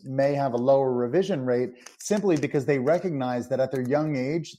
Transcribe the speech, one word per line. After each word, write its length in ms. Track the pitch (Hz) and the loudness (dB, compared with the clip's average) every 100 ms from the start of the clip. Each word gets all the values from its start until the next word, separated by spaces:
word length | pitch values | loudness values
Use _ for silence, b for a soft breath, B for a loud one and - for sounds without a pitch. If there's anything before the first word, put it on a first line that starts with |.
may 320 | 131 135 139 143 | -8 0 0 2
have 180 | 139 | 0
a 40 | 120 | 0
lower 360 | 127 135 131 | 4 4 4
revision 500 | 123 120 160 196 160 | 0 0 0 0 0
rate 280 | 127 123 123 - B B | 0 0 -2 -6 B B
simply 400 | - 208 196 151 | -2 0 2 0
because 300 | 139 147 127 | 0 -2 0
they 100 | 139 | 0
recognize 720 | 127 175 180 139 127 123 117 | 2 0 0 -4 -2 -4 -2
that 100 | 131 | -2
at 120 | 131 | 0
their 100 | 135 | -2
young 340 | 123 143 156 135 | 0 0 0 -2
age, 400 | 131 165 156 | -2 -4 -6